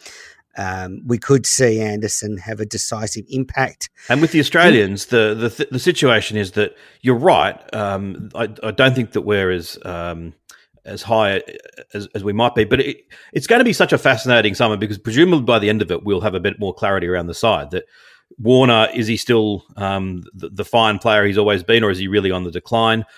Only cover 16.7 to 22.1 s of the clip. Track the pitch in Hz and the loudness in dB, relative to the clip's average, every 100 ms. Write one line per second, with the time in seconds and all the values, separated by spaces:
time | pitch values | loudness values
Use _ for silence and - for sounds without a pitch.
16.7 | - 104 98 87 90 85 85 117 90 73 | -4 -2 -2 -2 -4 -4 -2 0 0 -2
17.7 | 87 - _ - _ _ - 110 127 131 | -10 -10 _ -20 _ _ -6 2 4 6
18.7 | 113 113 - 110 113 - 120 107 98 - | 4 2 0 -2 -2 0 2 2 -4 -8
19.7 | - 98 98 95 90 87 - 80 98 98 | -8 -6 -4 -6 -10 -14 -14 -14 -10 -2
20.7 | 120 110 98 117 107 101 98 104 101 87 | 2 2 2 2 2 2 2 2 0 2
21.7 | 117 107 92 95 | 2 2 -2 -2